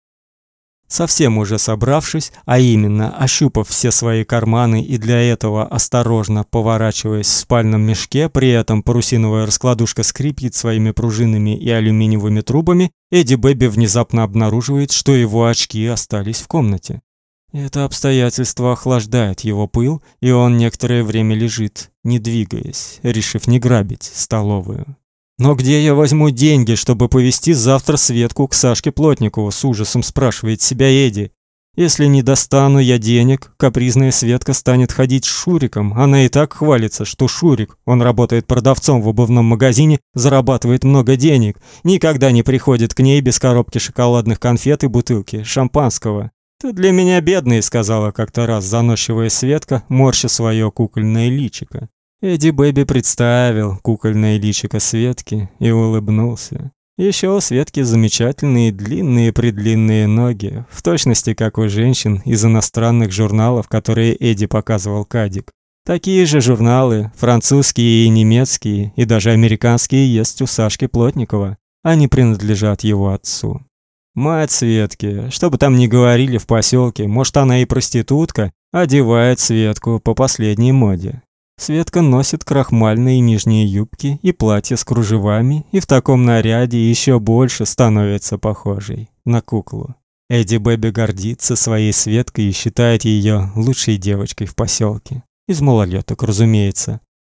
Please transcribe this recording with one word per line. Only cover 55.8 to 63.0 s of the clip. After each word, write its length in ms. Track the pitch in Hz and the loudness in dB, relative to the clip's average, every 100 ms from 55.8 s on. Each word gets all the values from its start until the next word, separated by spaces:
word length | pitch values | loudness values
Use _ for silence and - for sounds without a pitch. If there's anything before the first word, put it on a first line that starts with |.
| 110 110 104 107 120 113 - - 135 _ _ - | 2 0 0 0 -2 -4 -10 -12 -12 _ _ -2
Ещё 380 | 196 185 190 196 | -2 0 0 -2
у 60 | |
Светки 420 | - 123 156 143 | 0 -2 -2 -2
замечательные 880 | 123 113 110 - 117 143 143 120 113 | 0 2 2 0 -2 -2 0 2 2
длинные-предлинные 1400 | 98 101 160 160 120 113 110 120 104 107 110 110 107 107 | -2 -6 -4 0 2 2 2 -2 0 0 2 2 2 2
ноги, 580 | 110 123 107 98 113 117 | 0 0 -2 -8 -10 -14
в 100 | - | -6
точности 540 | 175 165 127 113 113 - | -2 0 0 0 -2 -2
как 240 | 110 - | -2 -2
у 100 | 107 | -2
женщин 540 | 104 123 123 107 98 127 | 0 0 0 -2 -2 -2
из 180 | 113 | 0
иностранных 680 | 113 110 - 113 117 120 | 2 2 0 -2 0 2